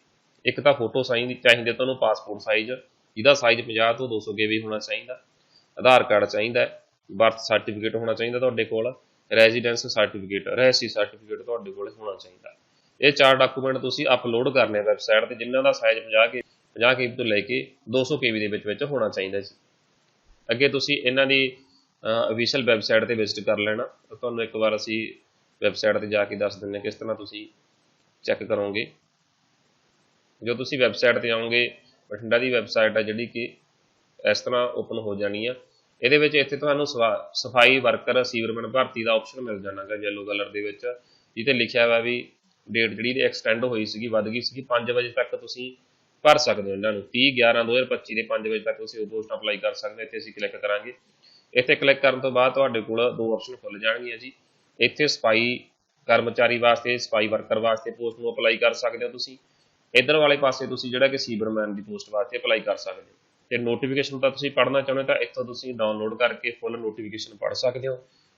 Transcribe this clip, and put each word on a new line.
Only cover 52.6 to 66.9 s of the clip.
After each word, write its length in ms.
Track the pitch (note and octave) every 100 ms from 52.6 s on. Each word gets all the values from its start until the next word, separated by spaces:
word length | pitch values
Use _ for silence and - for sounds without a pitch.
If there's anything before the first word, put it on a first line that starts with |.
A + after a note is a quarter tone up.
| C3+ A#2
ਕੋਲ 360 | G#2 A2+ A#2+ A#2
ਦੋ 160 | A2+
ਆਪਸ਼ਨ 220 | G#2+ - B2+
ਖੁੱਲ੍ਹ 240 | G#2 G2+
ਜਾਣਗੀਆਂ 380 | A2 A#2+ B2 A2+
ਜੀ। 140 | B2+ - _ _ _ -
ਇੱਥੇ 280 | B2 - D3
ਸਫਾਈ 520 | - A2+ A2 A#2+ B2 - _ _ _ -
ਕਰਮਚਾਰੀ 500 | A2+ A#2 A2 A#2 A#2+
ਵਾਸਤੇ, 400 | A#2+ A#2 B2 B2
ਸਫਾਈ 300 | - A2 G#2+
ਵਰਕਰ 320 | G#2 G#2 A2+
ਵਾਸਤੇ 320 | A2+ A2 A#2
ਪੋਸਟ 280 | A2+ A#2 A2
ਨੂੰ 140 | A#2
ਅਪਲਾਈ 240 | A2 A#2 A2+
ਕਰ 160 | A#2
ਸਕਦੇ 320 | A2 A#2+ A#2 A#2+
ਹੋ 60 |
ਤੁਸੀਂ। 260 | B2 B2 B2+ _ _ _ _ _ B2
ਇੱਧਰ 220 | B2+ D#3
ਵਾਲੇ 200 | D3 C#3+
ਪਾਸੇ 300 | C3+ B2+ B2+
ਤੁਸੀਂ 240 | B2+ B2+
ਜਿਹੜਾ 160 | B2 C3+
ਕਿ 100 | C3+
ਸੀਵਰਮੈਨ 580 | B2 A2 A2 A2 G#2+ G2+
ਦੀ 60 |
ਪੋਸਟ 280 | G#2 G#2 G#2
ਵਾਸਤੇ 280 | G#2 G2+ A#2+
ਅਪਲਾਈ 220 | A#2+ A2+
ਕਰ 160 | G#2 F#2+
ਸਕਦੇ 260 | F#2+ F#2
ਹੋ। 140 | - _ _ _ -
ਤੇ 80 | A#2+
ਨੋਟੀਫਿਕੇਸ਼ਨ 640 | A#2 A#2 C3 C3+ C3+ C3+
ਤਾਂ 120 | C3+
ਤੁਸੀਂ 200 | - C#3+
ਪੜ੍ਹਨਾ 300 | C3+ B2+ C#3
ਚਾਹੁੰਦੇ 260 | C3 C3+ C3+
ਤਾਂ 80 | C#3
ਇੱਥੋਂ 300 | A#2+ B2+ B2
ਤੁਸੀਂ 300 | B2 C3 A#2+
ਡਾਊਨਲੋਡ 420 | G#2+ G#2+ A2 A2+
ਕਰਕੇ 340 | A#2+ A2+ A#2+
ਫੁੱਲ 280 | A#2 A#2 A#2
ਨੋਟੀਫਿਕੇਸ਼ਨ 580 | A2